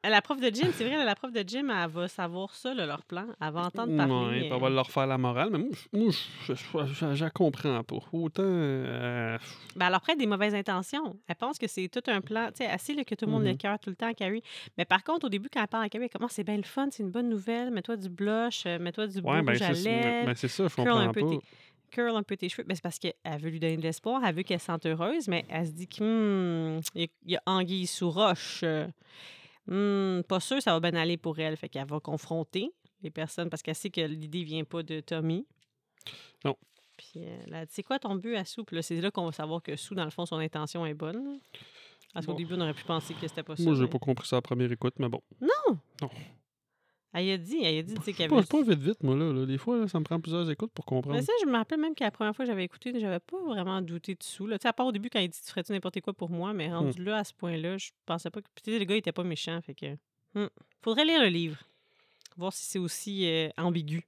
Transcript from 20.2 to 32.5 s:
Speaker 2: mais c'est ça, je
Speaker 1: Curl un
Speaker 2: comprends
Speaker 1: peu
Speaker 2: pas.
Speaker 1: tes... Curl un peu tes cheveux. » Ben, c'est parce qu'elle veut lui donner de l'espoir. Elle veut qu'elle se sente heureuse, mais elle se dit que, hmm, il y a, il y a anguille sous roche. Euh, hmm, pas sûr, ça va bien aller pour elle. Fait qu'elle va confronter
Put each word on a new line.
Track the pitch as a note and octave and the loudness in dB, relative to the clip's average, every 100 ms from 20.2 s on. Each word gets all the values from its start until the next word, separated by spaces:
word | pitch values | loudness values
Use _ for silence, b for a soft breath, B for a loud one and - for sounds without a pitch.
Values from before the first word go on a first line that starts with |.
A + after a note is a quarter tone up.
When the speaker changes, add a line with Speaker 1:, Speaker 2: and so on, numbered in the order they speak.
| A#3+ | 0
Speaker 2:
mais | A#2+ | 0
c'est | B2+ | -2
ça, | - F#3 | 2 0
je | - | 4
Speaker 1:
Curl | C3 | 4
un | E3 G#2 | 6 6
Speaker 2:
comprends | |
Speaker 1:
peu | A2 | 4
Speaker 2:
pas. | D3+ | 2
Speaker 1:
tes... | D#3+ - B B B _ | 2 -4 B B B _
Curl | - A#3+ A3+ | -2 2 0
un | |
peu | G3+ G3 | -2 -4
tes | F3+ | -4
cheveux. » | - D#3 | -6 -6
Ben, | F3+ | -4
c'est | |
parce | F3 - | -4 -4
qu'elle | F#3 - D#3+ D3 | -6 -6 -6 -4
veut | D#3+ | -4
lui | D#3+ | 0
donner | D#3+ D#3+ | 0 2
de | |
l'espoir. | D#3+ D#3+ A3 B3+ | -2 -2 0 2
Elle | A#3 E3 | 2 0
veut | |
qu'elle | F#3+ F3 | -2 -2
se | - | -2
sente | E3 E3 | -2 0
heureuse, | D#3+ F3 D#4+ A#3+ | 0 0 0 0
mais | E3+ - | -2 -2
elle | D#3+ E3+ | -2 -2
se | |
dit | D#3 F3+ | -4 -12
que, | - G#3+ A3+ G#3+ G3 F3+ E3 D#3+ D#3+ | -2 2 4 4 4 2 0 0 -2
hmm, | D#3 | -4
il | - | -4
y | |
a, | E3 _ | -4 _
il | F3 | -4
y | F3 | -2
a | - | 2
anguille | F#3 F3+ F#3+ F3+ | 2 2 0 -2
sous | - F3 | 0 0
roche. | E3 G#3+ E3+ - - | 4 4 4 -2 -2
Euh, | E3+ D#3 E3 - B B B B B B - | 0 0 -2 -8 B B B B B B -4
hmm, | F#3 G3+ G3+ F#3+ F#3 F3 | 2 2 4 2 0 2
pas | F#3+ | 0
sûr, | - C4+ | 2 2
ça | B3+ E3 | 4 4
va | E3+ | 4
bien | E3+ | 2
aller | E3 E3+ | 2 0
pour | E3+ D#3+ | -2 -2
elle. | D#3 D#3 | -2 -2
Fait | - | -6
qu'elle | C#3 C3+ | -8 -4
va | D3+ | -4
confronter | D3 D3+ - E3 D#3 | -4 -6 -2 -4 -2